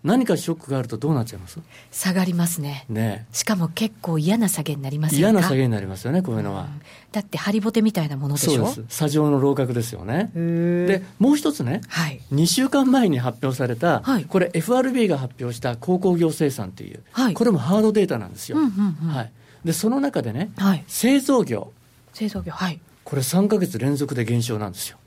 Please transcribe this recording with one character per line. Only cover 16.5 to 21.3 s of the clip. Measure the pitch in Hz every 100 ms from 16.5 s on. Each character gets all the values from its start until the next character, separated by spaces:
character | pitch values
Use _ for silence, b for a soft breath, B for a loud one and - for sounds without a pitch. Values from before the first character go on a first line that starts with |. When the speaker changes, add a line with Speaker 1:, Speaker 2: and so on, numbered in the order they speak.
| 135 95
Speaker 1:
っ |
て | 92
い | -
う、 | - -
Speaker 2:
は | - 254
い。 |
Speaker 1:
こ | 165
れ | 233
も | 170
ハ | 120 208
ー |
ド | 220
デ | 214
ー | 190
タ | 123
な |
ん | 92
で | 95
す | -
よ。 | 302
Speaker 2:
う |
ん |
う | 277
ん | 190 202 147
う |
ん。 | 160
Speaker 1:
は | 139
い。 | 113 b b b
で、 | 165
そ | 160 220
の | 269
中 | 277 160
で | 123
ね、 | 113 208 -
Speaker 2:
は | 196
い。 | 165 -
Speaker 1:
製 | - 233 277
造 | 269